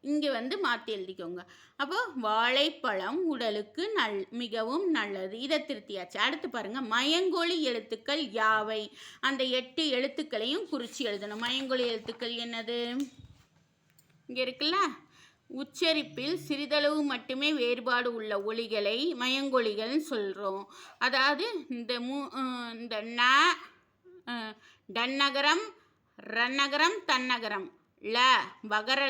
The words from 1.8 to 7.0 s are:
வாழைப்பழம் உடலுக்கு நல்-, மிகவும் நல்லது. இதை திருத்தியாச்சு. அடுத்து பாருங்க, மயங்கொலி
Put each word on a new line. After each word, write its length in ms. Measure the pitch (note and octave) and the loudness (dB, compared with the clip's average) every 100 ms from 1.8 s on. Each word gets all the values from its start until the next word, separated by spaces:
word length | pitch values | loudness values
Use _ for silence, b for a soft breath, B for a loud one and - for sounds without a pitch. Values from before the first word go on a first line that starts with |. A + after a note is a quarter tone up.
| C#4 F#4+ A#4+ C4+ | -4 -2 -2 -2
வாழைப்பழம் 960 | G#3+ A3 A#3 C4 D#4 D4 B3 F#3+ F#3+ D4+ | 2 4 4 4 2 0 -2 -2 -2 0
உடலுக்கு 580 | F4 C4 A3+ G#3 G#3+ - G4 | 0 0 0 -2 -4 -4 -2
நல்-, 340 | G#4+ A3+ G3+ F#3+ | 0 0 -2 -6
மிகவும் 560 | A#3 A#3+ A3 A3+ D4+ F#4+ | -6 -4 -2 -2 0 0
நல்லது. 460 | C#4+ G#3 G3 F#3+ A3 | 0 0 -4 -6 -6
இதை 180 | C4+ D4+ | -2 -2
திருத்தியாச்சு. 580 | D#4 G#3+ - F#3+ F3+ G#3 | -2 -8 -6 -10 -8 0
அடுத்து 300 | A#3+ D#4 C4 | 0 0 -6
பாருங்க, 300 | A#3 G3+ B3+ | -6 -4 -4
மயங்கொலி 760 | A#3 A#3 | 2 2